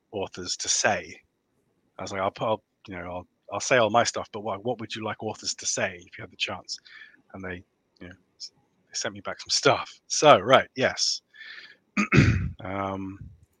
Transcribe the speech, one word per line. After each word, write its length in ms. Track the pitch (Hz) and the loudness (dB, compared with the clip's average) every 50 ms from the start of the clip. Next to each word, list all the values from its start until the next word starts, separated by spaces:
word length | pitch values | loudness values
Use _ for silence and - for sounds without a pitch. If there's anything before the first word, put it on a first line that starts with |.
| _ _ | _ _
authors 460 | - 101 95 87 - - 87 87 - - | -6 -6 -6 -6 -8 -8 -8 -8 -8 -6
to 100 | - - | -4 -2
say?" 480 | - - - 120 101 90 85 - - - _ _ _ _ _ _ _ _ _ _ _ _ _ _ _ - | 0 2 2 2 0 0 -4 -10 -16 -20 _ _ _ _ _ _ _ _ _ _ _ _ _ _ _ -12
I 40 | |
was 100 | 95 92 | -10 -6
like, 80 | 101 95 | -4 -2
"I'll 100 | 95 101 | -2 -2
put, 140 | - - 135 | -2 -2 -2
I'll, 160 | 117 110 101 _ _ _ _ - - | -2 -2 -2 _ _ _ _ -16 -14
you 80 | 95 | -12
know, 80 | 90 87 | -10 -10
I'll, 220 | 90 90 90 90 _ _ _ _ - | -8 -10 -10 -10 _ _ _ _ -10
I'll 80 | 101 101 | -8 -4
say 160 | - - 139 | 0 2 4
all 140 | 127 113 104 | 4 4 6
my 140 | 107 120 113 | 4 4 2
stuff, 240 | - - 110 87 - | 2 0 -6 -8 -8
but 80 | - 110 | -10 -8
what, 220 | 104 110 98 98 101 | -6 -6 -6 -4 -4
what 160 | 120 123 107 | -4 -4 -6
would 140 | 113 - - | -6 -10 -8
you 100 | 113 107 | -8 -6
like 180 | 107 104 - | -8 -8 -6
authors 320 | 107 107 104 - - 98 - | -8 -10 -8 -8 -8 -8 -8
to 120 | - - | -6 -4
say 360 | - - 131 113 95 92 87 87 | -4 -2 -2 -2 -4 -6 -8 -18
if 120 | 98 - - | -20 -18 -18
you 40 | |
had 100 | 95 95 | -18 -14
the 40 | - | -10
chance?" 420 | - - - 98 90 - - - - - - - - - - _ _ _ _ - | -6 -6 -6 -6 -8 -10 -12 -14 -14 -14 -18 -20 -20 -20 -20 _ _ _ _ -14
And 100 | 98 92 | -12 -10
they, 180 | 92 90 90 95 _ _ _ _ _ _ - | -10 -10 -10 -14 _ _ _ _ _ _ -20
you 80 | 92 90 | -18 -18
know, 60 | 92 - _ _ _ - | -18 -20 _ _ _ -16
s-, 140 | - - _ _ _ _ _ _ _ _ | -16 -16 _ _ _ _ _ _ _ _
they 60 | - | -8
sent 200 | - - 117 101 | -6 -6 -6 -6
me 60 | 101 | -8
back 200 | - 98 90 - | -10 -10 -10 -8
some 100 | - - | -6 -4
stuff. 500 | - - - 143 113 98 - - - - _ - | -2 2 4 4 2 2 0 -8 -14 -16 _ -6
So, 300 | - - 160 151 131 104 | 0 6 8 10 10 10
right, 280 | 90 120 131 113 - - - | 8 6 6 6 6 4 -2
yes. 480 | 127 127 92 - - - - - - _ _ - - - - - - - - - _ _ _ - | 0 0 0 0 0 -2 -2 -2 -4 _ _ -20 -20 -18 -18 -18 -18 -20 -20 -20 _ _ _ -2
<clears throat> 160 | - 214 - - 156 - - - 98 - - - - - | -2 0 4 6 6 8 8 6 2 0 -4 -6 -8 -8
Um, 540 | 92 98 98 98 98 98 95 95 95 98 98 - - - - _ _ _ _ | -6 -4 -4 -2 -4 -4 -6 -6 -8 -10 -12 -16 -18 -20 -20 _ _ _ _